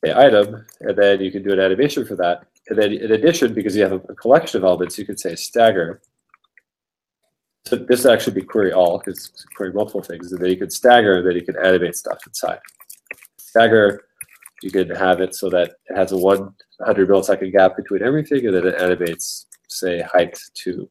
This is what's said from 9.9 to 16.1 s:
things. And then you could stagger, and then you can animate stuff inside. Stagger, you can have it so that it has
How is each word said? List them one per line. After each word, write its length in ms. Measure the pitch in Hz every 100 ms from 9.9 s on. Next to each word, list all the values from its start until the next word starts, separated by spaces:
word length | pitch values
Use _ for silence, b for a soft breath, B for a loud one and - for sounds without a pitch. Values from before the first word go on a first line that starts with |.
| 101
things. 280 | 90 85 87
And 80 | 90
then 100 | 90
you 60 | 92
could 160 | 82
stagger, 440 | - 123 123 104 92
and 80 | 90
then 80 |
you 80 | 87
can 140 | - 90
animate 380 | 92 92 87 -
stuff 240 | - -
inside. 360 | - - - - _ _ _ - _ - _ _
Stagger, 680 | - 113 113 110 104 101 _ _ - _ - _
you 80 | 95
can 180 | 95 87
have 300 | 87 95 90
it 140 | 92
so 160 | - 95
that 260 | 90 87 _ _
it 80 | 98
has 160 | 90